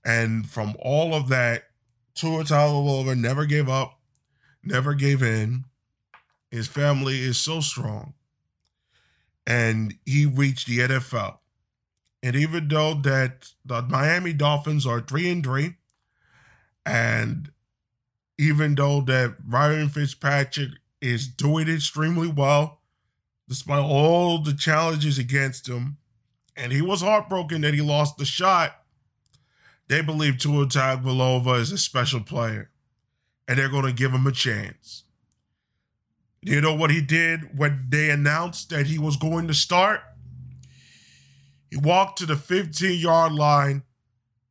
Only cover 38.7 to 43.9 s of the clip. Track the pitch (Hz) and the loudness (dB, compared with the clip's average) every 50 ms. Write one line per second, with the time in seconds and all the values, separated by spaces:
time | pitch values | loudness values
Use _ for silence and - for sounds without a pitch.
38.7 | 170 151 143 143 156 156 147 156 147 127 156 160 165 165 170 165 151 143 - - | -2 -2 0 0 0 -2 0 -2 -2 0 -2 -2 -2 -2 -2 0 0 0 0 2
39.7 | 180 180 190 208 214 - - - - - - - - - - - - - - - | 4 4 4 4 2 -2 -6 -16 -20 -20 -20 -20 -18 -18 -18 -18 -20 -20 -20 -20
40.7 | - - - - - - - - - _ _ _ - _ _ _ _ _ _ _ | -20 -20 -20 -20 -20 -20 -20 -20 -20 _ _ _ -20 _ _ _ _ _ _ _
41.7 | - 139 143 156 175 185 196 196 196 - 185 156 151 147 - - 180 190 202 160 | -6 0 2 4 4 4 4 2 -2 -8 -4 -2 -4 -4 -2 -2 -2 0 0 -2
42.7 | 151 147 175 190 180 175 160 170 165 165 165 160 151 151 147 147 147 143 143 139 | -4 -2 0 0 0 0 2 4 4 6 4 4 2 2 4 4 6 4 4 2
43.7 | 139 139 - _ | 0 -2 -6 _